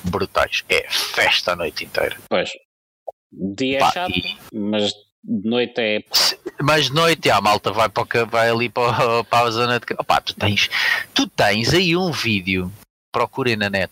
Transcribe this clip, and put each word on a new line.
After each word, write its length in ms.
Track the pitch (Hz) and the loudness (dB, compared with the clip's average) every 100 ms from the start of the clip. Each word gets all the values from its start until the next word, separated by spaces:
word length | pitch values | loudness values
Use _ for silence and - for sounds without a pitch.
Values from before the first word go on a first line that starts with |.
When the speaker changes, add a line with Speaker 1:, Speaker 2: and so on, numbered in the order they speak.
Speaker 1:
brutais. 600 | 90 92 95 - - - - | -4 -2 0 0 0 -2 0
É 200 | 80 - | 0 0
festa 600 | - - - 92 - - | -4 -4 0 0 0 0
a 40 | 87 | -2
noite 280 | 82 - | -4 -8
inteira." 320 | 85 - 78 - - | -6 -2 -2 -4 -4
Speaker 2:
Pois. 220 | 98 - - _ _ _ _ - - _ | -2 -2 -8 _ _ _ _ -20 -20 _
O 220 | - 98 101 | -10 -8 -4
dia 220 | 131 135 | -2 2
é 20 | |
Speaker 1:
Pá, 120 | 135 | 2
Speaker 2:
chato, 200 | 180 92 | 2 -2
Speaker 1:
e 240 | 90 - - - | -4 -6 -10 -12
Speaker 2:
mas 400 | 110 104 107 104 - _ _ | -6 -2 0 -2 -4 _ _
de 240 | - 110 107 | -6 -4 -2
noite 320 | 120 120 - | 0 -2 -2
é 240 | 110 107 - | -2 -2 -2
Speaker 1:
Se-, 260 | - - - - - | -2 -2 -2 -8 -2
mas 260 | 143 156 131 | 2 2 2
de 60 | |
noite, 380 | 151 165 156 135 | 2 2 2 2
a 100 | 104 | 4
malta 320 | 104 104 110 | 4 2 0
vai 160 | 104 107 | 0 0
para 140 | 123 | 0
o 40 | 107 | -2
ca-, 180 | 120 | 0
vai 260 | 110 117 117 | 0 2 2
ali 180 | 117 120 | 2 0
para 520 | 127 120 117 120 117 | 0 0 2 2 0
o, 40 | |
<laughs> 0 | |
para 220 | - 120 120 | 2 2 2
a 40 | |
zona 300 | 113 120 120 | 2 0 0
de 60 | - | -2
ca-, 100 | - | -4
opá, 220 | - 76 | 0 0
tu 140 | - | -2
tens, 340 | - 104 101 - - - - - | -4 -2 0 0 0 0 -2 -4
tu 120 | - 240 | -4 -2
tens 460 | - 104 104 113 | 0 2 2 2
aí 240 | 170 180 175 | 2 2 2
um 160 | 185 | 0
vídeo, 580 | 120 117 101 90 92 92 104 - _ _ | -2 -2 0 0 -2 -2 -10 -20 _ _
procurem 460 | 117 120 - 123 107 | -2 -2 -2 0 0
na 140 | 101 | 0
net, 200 | 98 87 | 0 -4